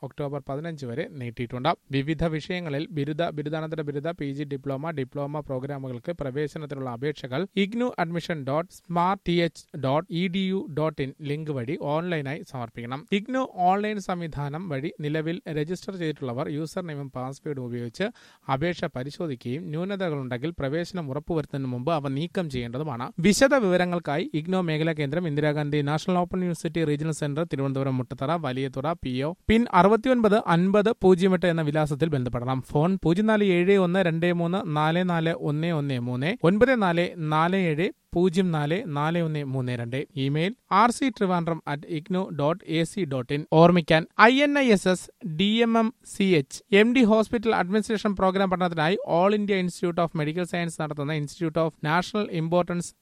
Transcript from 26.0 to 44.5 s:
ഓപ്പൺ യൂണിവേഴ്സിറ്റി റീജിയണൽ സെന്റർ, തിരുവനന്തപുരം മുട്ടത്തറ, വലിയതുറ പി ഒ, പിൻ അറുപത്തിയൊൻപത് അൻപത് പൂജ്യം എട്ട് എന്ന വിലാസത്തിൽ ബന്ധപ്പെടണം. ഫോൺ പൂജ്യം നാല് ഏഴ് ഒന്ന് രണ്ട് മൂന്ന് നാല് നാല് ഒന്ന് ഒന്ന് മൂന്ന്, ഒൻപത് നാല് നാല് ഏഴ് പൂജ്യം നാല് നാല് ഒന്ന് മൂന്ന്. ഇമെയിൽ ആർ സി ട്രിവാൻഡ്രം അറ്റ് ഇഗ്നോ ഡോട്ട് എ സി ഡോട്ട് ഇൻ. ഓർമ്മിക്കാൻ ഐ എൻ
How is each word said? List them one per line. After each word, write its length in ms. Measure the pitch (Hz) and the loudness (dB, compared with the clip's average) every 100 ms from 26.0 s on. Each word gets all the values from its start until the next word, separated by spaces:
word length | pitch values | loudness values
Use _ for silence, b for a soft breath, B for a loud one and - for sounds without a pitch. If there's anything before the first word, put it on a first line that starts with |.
| - 180 | 0 0
ഓപ്പൺ 220 | 175 185 | 0 -2
യൂണിവേഴ്സിറ്റി 440 | 180 160 170 165 156 | -2 -2 -4 0 0
റീജിയണൽ 300 | 147 160 151 | 0 -2 -4
സെന്റർ, 280 | 147 143 170 | -4 -2 -2
തിരുവനന്തപുരം 520 | 139 139 135 135 127 | -2 -2 -2 0 -2
മുട്ടത്തറ, 340 | 123 131 135 170 | -4 -4 -2 -2
വലിയതുറ 480 | 147 127 135 135 143 170 | -2 -4 -4 -4 -4 -4
പി 160 | 131 127 | -4 -2
ഒ, 120 | 147 180 - | -4 -2 2
പിൻ 160 | 226 240 | 4 6
അറുപത്തിയൊൻപത് 640 | 180 190 220 262 247 214 214 - | 6 6 6 4 4 6 4 4
അൻപത് 440 | 170 185 208 202 240 | 4 4 4 2 4
പൂജ്യം 340 | 185 180 190 | 6 6 6
എട്ട് 140 | 180 180 | 4 2
എന്ന 160 | 165 | 2
വിലാസത്തിൽ 460 | 151 156 151 143 165 | 0 0 0 0 0
ബന്ധപ്പെടണം. 520 | 143 123 123 123 131 | 0 -2 -2 -2 -2
ഫോൺ 280 | - 147 170 190 | 0 2 2 2
പൂജ്യം 260 | 160 175 214 | 2 2 4
നാല് 200 | 214 202 | 4 4
ഏഴ് 260 | 175 175 202 | 4 6 4
ഒന്ന് 220 | 180 190 175 | 4 2 2
രണ്ട് 240 | 165 175 | 2 2
മൂന്ന് 280 | 170 170 185 180 | 2 0 -2 -2
നാല് 300 | 151 156 170 185 | 0 2 2 2
നാല് 280 | 170 165 165 | 0 0 0
ഒന്ന് 280 | 156 147 170 | -2 0 0
ഒന്ന് 260 | 156 143 127 | 0 -2 -2
മൂന്ന്, 320 | 120 123 151 247 | -2 -2 -2 0
ഒൻപത് 300 | 165 214 247 247 | 2 4 4 4
നാല് 280 | 190 170 175 180 156 | 2 2 0 -2 0
നാല് 320 | 156 170 196 175 | 2 2 2 0
ഏഴ് 220 | 151 208 - _ | 0 -2 -6 _
പൂജ്യം 380 | 170 185 170 185 | 2 2 4 2
നാല് 280 | 156 147 180 247 | 0 0 -2 -2
നാല് 300 | 143 156 170 | -2 0 0
ഒന്ന് 200 | 165 151 | 0 -2
മൂന്ന്. 280 | 139 131 127 123 117 131 - 139 | -4 -4 -2 -4 -4 -6 -6 -4
ഇമെയിൽ 360 | 135 151 180 247 - | -2 0 -2 -4 0
ആർ 180 | 190 233 | 4 4
സി 160 | - 269 | 2 -2
ട്രിവാൻഡ്രം 500 | - 190 175 165 160 - | 0 0 2 0 -4 -4
അറ്റ് 200 | 143 - | -8 -6
ഇഗ്നോ 320 | 160 160 180 190 | -8 -2 -4 -2
ഡോട്ട് 280 | 147 143 180 - | 0 0 0 -2
എ 140 | 160 | -2
സി 180 | 160 - | -2 -2
ഡോട്ട് 300 | 156 131 120 | -2 -4 -2
ഇൻ. 80 | 143 156 | -4 4
ഓർമ്മിക്കാൻ 480 | 160 170 180 156 160 175 - | 8 8 8 4 2 2 6
ഐ 140 | 226 262 | 8 8
എൻ 120 | 285 | 4